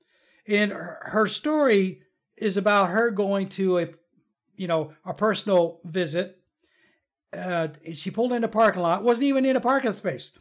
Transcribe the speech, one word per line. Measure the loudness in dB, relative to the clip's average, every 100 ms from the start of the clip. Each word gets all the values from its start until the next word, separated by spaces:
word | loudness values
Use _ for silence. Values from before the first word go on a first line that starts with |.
| _ _ _ _ -2
And | 0 0
her, | -4 -10 -12 -4
her | 0 0
story | 0 -2 2 4 4 2 -4 _ _ _ -6
is | -2 0
about | 2 2 2
her | 2 0
going | 0 -2 -2 -4
to | -2 0 0
a, | -2 -8 _ _ _ _ _ -10
you | -4
know, | -2 -4 -10 -14
a |
personal | -2 -2 0 2 2 2 -2
visit. | -8 -4 -2 -2 -4 -10 _ _ _ _ _ _ _ _ _
Uh, | -10 -4 -4 -4 -8 -14
she | -10 -6
pulled | -2 -2
in | 0
a | 0
parking | 4 4 2
lot, | 0 0
wasn't | 2 2 2
even | 2 2
in | 0
a |
parking | 0 0 0
space. | -2 -6 -6 -10 _